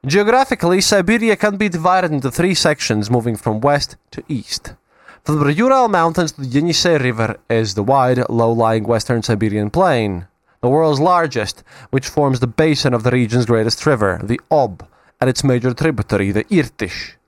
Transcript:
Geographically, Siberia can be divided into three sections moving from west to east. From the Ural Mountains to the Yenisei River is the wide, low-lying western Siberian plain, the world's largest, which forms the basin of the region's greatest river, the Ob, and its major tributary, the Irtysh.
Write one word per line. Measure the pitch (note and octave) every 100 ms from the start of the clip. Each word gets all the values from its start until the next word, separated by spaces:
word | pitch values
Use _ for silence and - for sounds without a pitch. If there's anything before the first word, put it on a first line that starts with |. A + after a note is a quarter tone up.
| C3+
Geographically, | F3 G#3 B3 C4+ A3 E3+ F#3
Siberia | - G#3 F3+ A3+ A3+ G3+
can | G#3+ G3+
be | G#3
divided | E3+ E3+ F#3 F3+
into | D3+ C3
three | - F3 F3+
sections | E3+ D3+ - G#2+ G#2
moving | A#2+ A#2 A2
from | - A2
west | C3+ C#3+ - - _
to | - -
east. | C#3 - - - - _ _ - -
From | - D3+
the | C#3+
Ural | D#3 B3 C4 A#3+
Mountains | F#3 E3 E3 D#3+
to | -
the | C3
Yenisei | C3 E3+ D#3 F3+ D#3
River | B2+ A2+ A2 G#2 _
is | A#2 A2 G2
the |
wide, | G#2 C3+ B2+ B2 B2
low-lying | A#2 A#2 A#2 A2+ A2+ G#2+
western | A#2 - A#2
Siberian | A2 G#2+ A2 G#2 G#2
plain, | D#3+ F#3 C3 G#2 F#2 F2 _ _ _
the | B2
world's | C#3+ D#3+ C#3
largest, | E3 F3 D#3+ B2 G2+ - _ - -
which | C3 -
forms | - C#3+ C3
the | B2
basin | - D#3+ D3 C#3 A#2+
of |
the | A2+
region's | B2 A#2 A#2+ A2+
greatest | A2+ A2 - -
river, | B2+ G2+ F2
the | G2+ A#2+ _
Ob, | D3+ A#2+ F#2 - _ _ _
and | B2+
its | B2
major | C3+ B2 B2 A#2+
tributary, | D#3+ A#2+ G#2 G#2 G2
the | G2+ -
Irtysh. | F#3 C3+ _ G2 - - -